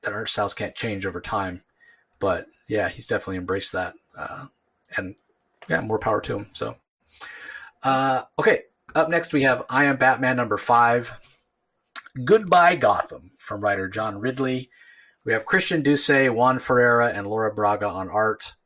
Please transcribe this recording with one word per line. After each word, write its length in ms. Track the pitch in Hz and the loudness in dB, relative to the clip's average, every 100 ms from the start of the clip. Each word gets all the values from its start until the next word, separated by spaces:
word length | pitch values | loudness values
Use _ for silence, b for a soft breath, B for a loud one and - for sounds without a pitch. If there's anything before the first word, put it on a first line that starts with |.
that 100 | - | -8
art 160 | 101 110 | -8 -6
styles 260 | - 104 | -4 -4
can't 200 | - 101 | -4 -10
change 320 | - 117 101 95 | -6 -6 -4 -6
over 140 | 87 | -8
time, 420 | - 107 95 90 _ b b b b _ | -6 -4 -4 -8 _ b b b b _
but 280 | 98 87 - _ _ | -2 -2 -6 _ _
yeah, 220 | 107 90 | -2 -2
he's 160 | - - | -6 -6
definitely 320 | 107 - 92 | -6 -4 -8
embraced 340 | 90 95 - | -4 -4 -4
that. 220 | 92 90 - _ - | -6 -6 -10 _ -14
Uh, 300 | - - 139 _ _ _ _ - | -14 -12 -16 _ _ _ _ -10
and 180 | 95 98 _ _ _ _ - | -10 -12 _ _ _ _ -6
yeah, 120 | - | -4
more 180 | 113 110 | -2 -2
power 220 | - 104 | 0 -2
to 160 | - 104 | -2 -8
him. 100 | 104 | -8
So, 240 | - 113 - _ _ _ B B B B B B _ | -10 -10 -10 _ _ _ B B B B B B _
uh, 400 | - 135 135 127 - - | -2 0 2 0 -2 0
okay. 260 | 185 196 - _ _ | 2 2 -2 _ _
Up 140 | 151 160 | 0 2
next, 240 | 170 165 | 0 0
we 100 | 151 | 0
have 220 | 135 127 - | 2 0 -2
I 180 | 127 143 | 0 0
Am 100 | 135 | 2
Batman 400 | 131 131 131 127 | 2 2 0 0
number 200 | 120 127 | -2 -4
five, 600 | - 120 120 120 120 - b b _ _ _ _ _ - - - | 2 4 6 2 -2 -14 b b _ _ _ _ _ -16 -14 -10
Goodbye 540 | 127 214 196 180 175 170 | 4 4 6 6 8 6
Gotham, 560 | 120 101 - - - _ | 2 2 -2 -8 -18 _
from 220 | - 104 | -12 -4
writer 280 | 104 98 95 | -2 -2 -4
John 320 | 101 110 101 | -4 -6 -4
Ridley. 500 | 117 131 131 127 127 b b b b b | -6 -2 -2 -4 -8 b b b b b
We 80 | - | -2
have 140 | - - | -2 2
Christian 360 | 196 - 170 | 0 2 0
Duce, 480 | 139 143 - 143 135 | 2 2 4 4 4
Juan 280 | 113 123 131 | 4 2 2
Ferreira, 500 | - 123 120 120 117 | 2 4 6 4 2
and 180 | 104 101 | 0 -4
Laura 260 | 110 110 | -2 -2
Braga 360 | 107 104 104 104 | 0 0 0 -2
on 200 | 95 92 | -6 -4
art. 460 | 104 107 - - - | 0 0 -2 -8 -18